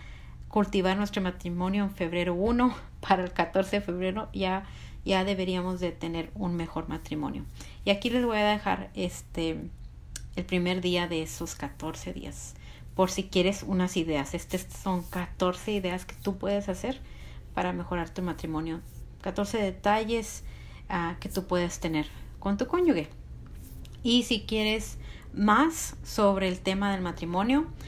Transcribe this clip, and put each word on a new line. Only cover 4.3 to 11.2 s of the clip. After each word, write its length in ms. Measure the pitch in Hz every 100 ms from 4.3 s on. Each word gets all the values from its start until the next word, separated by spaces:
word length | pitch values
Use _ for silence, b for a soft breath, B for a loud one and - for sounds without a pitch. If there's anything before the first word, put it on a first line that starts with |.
ya, 300 | - 190 190 202 B B B -
ya 200 | 190 190
deberíamos 540 | 190 185 185 180 180
de 120 | 180
tener 400 | 165 165 165 160 -
un 200 | 185 170
mejor 320 | 165 - 165
matrimonio. 580 | 156 - 151 147 143 147 B B B -
Y 40 |
aquí 200 | 202 240
les 160 | 240 240
voy 120 | 214
a 140 | 208
dejar, 380 | 208 208 190 190
este, 760 | - 180 - - - 165 160 165 - - - - - - -
el 100 | 185
primer 360 | 185 175 180
día 260 | 180 175 175
de 140 | 165